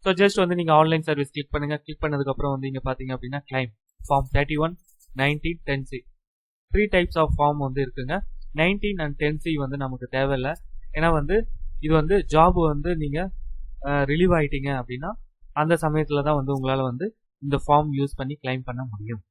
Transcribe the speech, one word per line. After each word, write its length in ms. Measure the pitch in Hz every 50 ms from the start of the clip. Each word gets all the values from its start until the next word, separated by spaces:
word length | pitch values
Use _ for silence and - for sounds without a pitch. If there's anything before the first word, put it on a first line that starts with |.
| -
So 80 | 196
just 240 | 185 175 202 202 -
வந்து 200 | 202 185 175 180
நீங்க 160 | 175 170 160
ஆன்லைன் 320 | 156 151 160 160 160 160 156
சர்வீஸ் 280 | - 151 143 143 139
கிளிக் 200 | _ 147 143 _
பண்ணுங்க. 240 | - 151 147 143 151 147
கிளிக் 240 | _ - 151 _
பண்ணதுக்கு 300 | - 151 151 139 139 135
அப்புறம் 200 | 135 - - 143
வந்து 160 | 139 131 135 135
இங்க 120 | 135 131
பாத்தீங்க 320 | - 131 131 - 135 131 131
அப்படின்னா 260 | 123 127 123 135 143
கிளைம் 280 | 139 - 135 131 131 117 104 _ _ _ _ _
ஃபார்ம் 280 | - - 143 139 135 -
தேர்ட்டி 260 | - 147 147 147 156 147
ஒன், 160 | 156 165 175 - _ _ _ _ _ _
நைன்டீன், 500 | - 131 135 143 147 151 - 160 170 165
டென் 220 | - - 139 135 131
சி, 140 | - 139 123 _ - _ _ _ _ _ _ _ _ _ _ _ _
த்ரீ 120 | - 190 214 202
types 280 | - 185 175 175 -
of 120 | 170 156 147
form 240 | - - 147 147 147 147
வந்து 220 | 143 131 127 143
இருக்குங்க. 340 | 135 127 - - 123 127 160 196 - - - - - - -
நைன்டீன் 460 | 151 160 180 202 202 208 208 202 180
and 140 | 156 147 139
டென் 240 | - 151 147 151 151
சி 120 | - 170 160
வந்து 220 | 147 139 131 139 139
நமக்கு 300 | 139 131 127 123 123 120
தேவையில்ல. 400 | - 131 135 139 139 131 127 139 165 - - - - - - - -
ஏன்னா 160 | 151 160 170
வந்து 240 | 165 151 143 147 185 226 220 - - - - - - -
இது 120 | - 151 160
வந்து 240 | 160 151 160 196 202 156 -
ஜாப் 320 | 147 156 165 180 180 180
வந்து 300 | 165 156 147 143 143 175 180
நீங்க, 220 | 160 151 143 139 160 185 190 - - - - - - - - - -
அஹ், 220 | - 139 143 143 139
ரிலீவ் 280 | 135 147 165 180 190 175
ஆயிட்டீங்க 360 | 165 151 139 - 143 135 143 139
அப்படின்னா 360 | 131 120 117 123 127 147 180 226 - - - _ _ - - -
அந்த 200 | 147 151 160 170
சமயத்துல 460 | 160 160 156 151 156 156 147 147 143
தான் 160 | 143 151 151 143
வந்து 140 | 131 135 139
உங்களால 300 | 135 131 131 135 135 131
வந்து 240 | 131 120 131 175 220 - _ _ _ _ _
இந்த 160 | 139 143 139 139
ஃபார்ம் 320 | - - 147 147 151 151
யூஸ் 220 | 139 139 139 139 -
பண்ணி 200 | - 135 131 147
கிளைம் 280 | 139 - 131 127 131 127
பண்ண 180 | - 120 123 131
முடியும். 380 | 127 104 101 104 110 117 104 - _